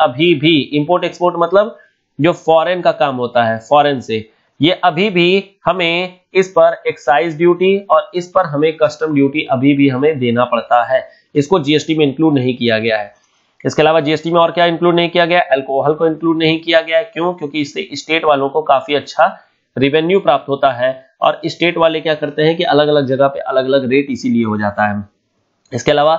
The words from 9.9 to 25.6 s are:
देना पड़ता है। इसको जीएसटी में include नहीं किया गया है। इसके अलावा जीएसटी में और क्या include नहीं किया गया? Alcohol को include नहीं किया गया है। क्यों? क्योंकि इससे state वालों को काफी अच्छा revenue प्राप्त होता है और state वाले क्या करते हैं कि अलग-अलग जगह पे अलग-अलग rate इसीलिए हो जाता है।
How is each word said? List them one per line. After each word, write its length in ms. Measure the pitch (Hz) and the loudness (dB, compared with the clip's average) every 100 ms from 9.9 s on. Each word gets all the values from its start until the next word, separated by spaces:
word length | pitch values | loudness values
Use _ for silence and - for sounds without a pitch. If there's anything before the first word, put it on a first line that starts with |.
| 127 147 143 | 2 0 0
देना 260 | 120 117 120 | -2 0 0
पड़ता 380 | 117 - 120 117 | -2 0 0 2
है। 140 | 131 - _ _ 147 | -2 -4 _ _ -4
इसको 240 | 143 190 | 0 0
जीएसटी 360 | 139 151 147 156 | 2 0 0 0
में 100 | 143 | 0
include 280 | 131 160 | 0 0
नहीं 220 | 139 127 120 | 2 0 -2
किया 220 | 117 110 | 0 0
गया 180 | 113 110 | 0 -2
है। 160 | 101 _ _ _ _ _ 135 | -4 _ _ _ _ _ -4
इसके 160 | 147 | 0
अलावा 180 | 156 160 | 2 2
जीएसटी 320 | 147 156 160 | 0 -2 0
में 80 | 170 | 2
और 120 | 165 | 2
क्या 140 | 160 170 | 2 0
include 300 | 160 175 170 | 2 0 2
नहीं 140 | 170 | 0
किया 160 | 175 170 | 0 2
गया? 140 | 165 | 0
Alcohol 520 | - 135 139 135 139 | 0 -2 -2 -2 -2
को 140 | 156 165 | 0 -2
include 300 | 156 165 160 | -2 -2 0
नहीं 220 | 160 160 | 0 -2
किया 220 | 165 165 | 0 0
गया 160 | 156 165 | 0 -2
है। 60 | |
क्यों? 300 | 160 160 175 | -4 -4 -4
क्योंकि 280 | 175 147 156 | -4 -6 -6
इससे 260 | 143 156 131 | -6 -8 -12
state 320 | 143 - 160 156 | -12 -4 0 2
वालों 240 | 143 139 | 2 0
को 120 | 160 | -2
काफी 320 | 156 139 - | 0 0 0
अच्छा 320 | 143 - - 180 - _ _ _ 120 | -4 -2 0 0 0 _ _ _ -2
revenue 420 | 139 156 165 196 | 0 2 2 2
प्राप्त 300 | 185 139 - | 2 0 -2
होता 220 | 139 139 | -2 0
है 340 | 120 127 131 - _ | 0 -2 -4 -12 _
और 200 | - 151 160 | -2 0 -6
state 320 | - 170 175 | -4 -2 0
वाले 240 | 165 160 | 0 0
क्या 140 | 160 151 | -2 -4
करते 260 | 143 147 | -4 0
हैं 140 | 156 165 | 0 0
कि 60 | |
अलग-अलग 440 | 175 143 151 147 131 | 0 2 2 2 0
जगह 200 | 131 139 | 0 0
पे 120 | - | -2
अलग-अलग 500 | 113 131 131 139 123 | -4 -2 0 0 0
rate 160 | 139 143 | 0 -2
इसीलिए 340 | 117 131 117 | -4 -2 0
हो 140 | 113 107 | 0 -2
जाता 300 | 104 104 104 | -4 -2 -2
है। 160 | 104 98 _ _ _ _ _ | -4 -10 _ _ _ _ _